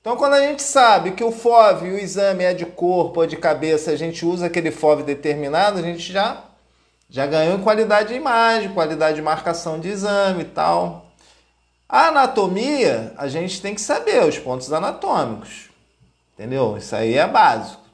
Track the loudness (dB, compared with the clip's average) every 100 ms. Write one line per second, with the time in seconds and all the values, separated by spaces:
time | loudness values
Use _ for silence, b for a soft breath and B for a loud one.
0 | -4 0 2 4 2 0 0 4 6 6
1 | 2 -4 -4 0 4 8 8 6 -2 -6
2 | -6 -2 0 0 0 -2 -6 -4 -2 0
3 | 0 0 0 0 0 0 0 0 0 -4
4 | -4 -4 -4 -2 -2 -2 -4 0 2 2
5 | 0 -4 -4 -4 -2 2 2 0 -6 -8
6 | -6 -4 -4 -4 -16 _ _ _ _ _
7 | _ -6 -2 0 0 0 0 0 2 2
8 | 0 -4 -2 2 2 2 -2 -2 -2 0
9 | 0 0 -2 -2 -2 -6 -6 -8 -8 -6
10 | -2 0 0 -2 -6 -2 0 0 -2 -8
11 | -20 _ b b b b _ _ _ 4
12 | 4 4 2 2 -2 -2 -2 0 2 0
13 | -6 -10 -8 -6 -6 -8 -8 -8 -4 -2
14 | 0 2 2 0 -6 -8 -4 -4 -4 -6
15 | -4 -2 -2 -6 -14 -20 -20 _ _ _
16 | _ _ _ _ -8 -2 -2 -2 -8 -4
17 | 0 2 2 4 4 4 -6 -16 _